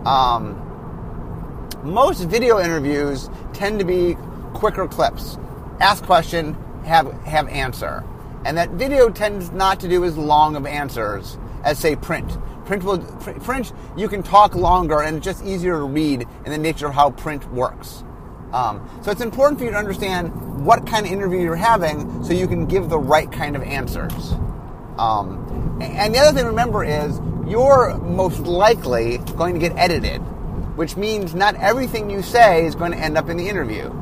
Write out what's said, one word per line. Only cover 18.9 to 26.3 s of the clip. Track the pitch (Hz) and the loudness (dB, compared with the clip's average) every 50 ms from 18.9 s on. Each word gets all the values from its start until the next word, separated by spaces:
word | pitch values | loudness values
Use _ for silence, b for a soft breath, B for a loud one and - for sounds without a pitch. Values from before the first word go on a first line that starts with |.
| B B | B B
so | - 202 | -4 -4
it's | 208 - | -2 -2
important | 247 226 - 254 277 294 294 - | -4 -6 2 4 4 4 4 2
for | 247 | -4
you | 233 | -2
to | 208 | -2
understand | 208 208 202 190 - 208 190 185 180 175 165 - - - - - - - | -2 -2 -2 -4 -4 -2 -2 -2 -2 -2 -4 -6 -8 -10 -8 -8 -2 4
what | - 226 226 - | 4 4 4 4
kind | - 226 214 208 | -2 -2 0 0
of | 175 | 0
interview | 185 202 202 185 180 185 | -2 -2 -2 -2 0 0
you're | 175 165 165 | 0 0 0
having | 165 202 233 226 208 170 156 151 147 - - - - - | 2 4 4 4 4 2 0 -2 -4 -6 -6 -6 -8 -2
so | - 170 | 0 0
you | 180 185 | 0 2
can | 175 180 170 160 | 0 0 0 0
give | 139 175 196 175 156 | 2 0 0 0 0
the | 165 156 | -2 -2
right | 135 131 151 - 214 - | 2 4 4 4 4 0
kind | - 143 156 147 143 | -6 -6 -6 -4 -4
of | 135 | -6
answers. | 127 - 143 139 131 123 - 127 123 120 - - - - - - - - - - - - - - - - - - | -6 -4 -4 -4 -4 -4 -6 -4 -4 -4 -4 -6 -4 -4 -4 -2 -2 -4 -6 -8 -12 -14 -14 -14 -14 -12 -4 0
Um, | 113 110 110 104 98 95 98 95 - - - - - - - - | 0 2 2 0 -2 -4 -6 -8 -8 -6 -4 -4 -2 -4 -4 -4
a-, | 170 | -6
and | - - - 208 214 220 | -6 -2 0 0 2 6
the | 254 | 8
other | 285 302 | 8 8